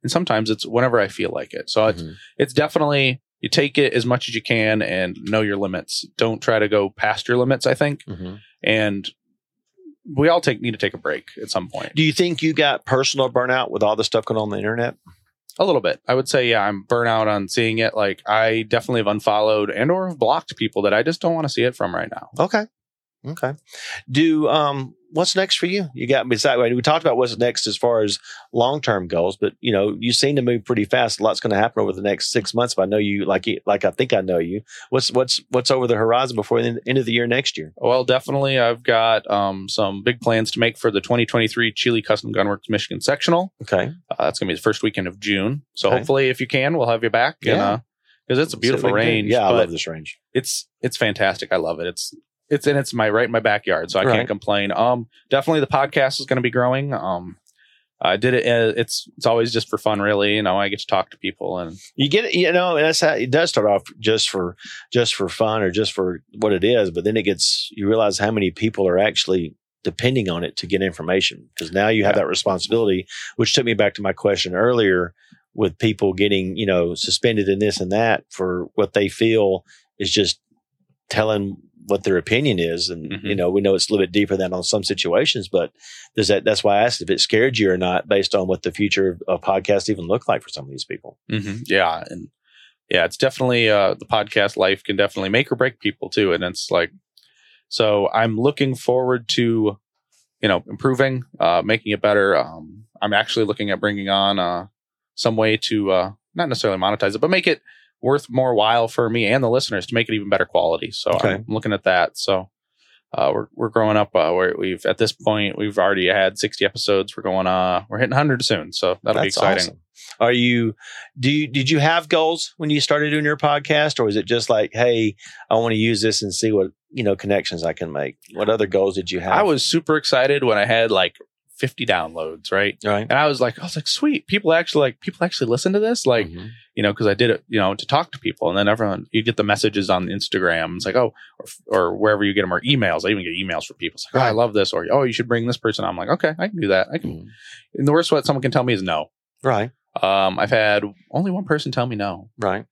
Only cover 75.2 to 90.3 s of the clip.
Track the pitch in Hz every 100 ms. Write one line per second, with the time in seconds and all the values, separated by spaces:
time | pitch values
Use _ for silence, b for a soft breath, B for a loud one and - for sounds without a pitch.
75.2 | b b b - 101 - 113 107 101 92
76.2 | 101 98 92 90 101 90 87 85 - -
77.2 | 120 110 98 98 104 - 90 101 113 107
78.2 | _ - 92 90 85 - 98 107 98 -
79.2 | 113 110 101 95 b b b _ 95 107
80.2 | 92 - _ _ _ _ _ _ _ 107
81.2 | 107 107 98 90 _ _ - 101 104 92
82.2 | - 120 143 95 82 85 87 85 76 95
83.2 | 101 98 90 98 98 95 - 107 92 101
84.2 | 98 98 92 90 87 107 92 95 87 90
85.2 | 156 117 92 92 82 B B B B -
86.2 | 104 101 107 104 107 101 120 - 85 92
87.2 | - 110 131 117 98 90 92 90 - 98
88.2 | 95 101 92 90 90 87 104 98 95 85
89.2 | - 90 - 98 95 101 - 98 85 110
90.2 | -